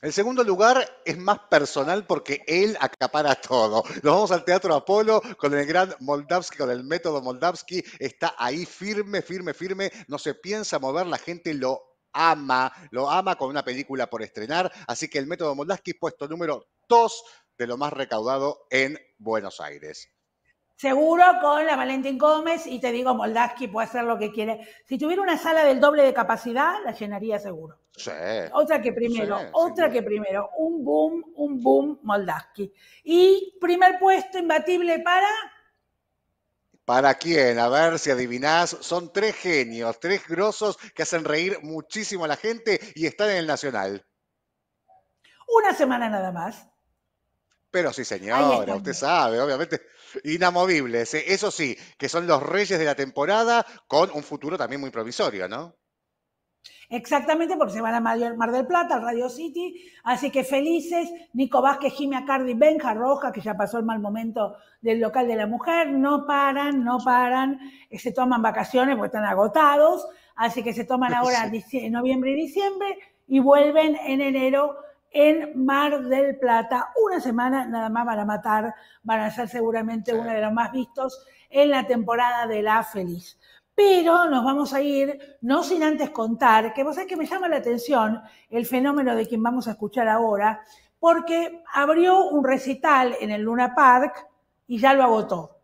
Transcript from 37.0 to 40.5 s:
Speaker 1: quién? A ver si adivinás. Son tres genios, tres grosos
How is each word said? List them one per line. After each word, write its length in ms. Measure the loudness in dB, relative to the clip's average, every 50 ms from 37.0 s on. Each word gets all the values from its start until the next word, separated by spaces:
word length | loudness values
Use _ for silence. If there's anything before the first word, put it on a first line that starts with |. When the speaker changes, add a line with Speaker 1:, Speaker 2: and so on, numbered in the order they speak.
| 4 4 4
Speaker 1:
quién? 460 | 2 0 0 2 4 4 4 4 2
A 100 | 2 2
ver 300 | 4 4 4 2 2 0
si 100 | -2 -2
adivinás. 640 | -2 -2 -2 -4 -6 -4 0 2 2 2 2 0 -4 -10
Son 320 | -8 -6 -6 -6 -6 -6 _
tres 220 | -2 -2 -2 -4
genios, 640 | -4 -4 -2 0 0 0 -2 -4 -6 -6 -6 -6 -6
tres 280 | -4 -4 -4 -4 -4 -8
grosos 500 | -4 -2 -2 -2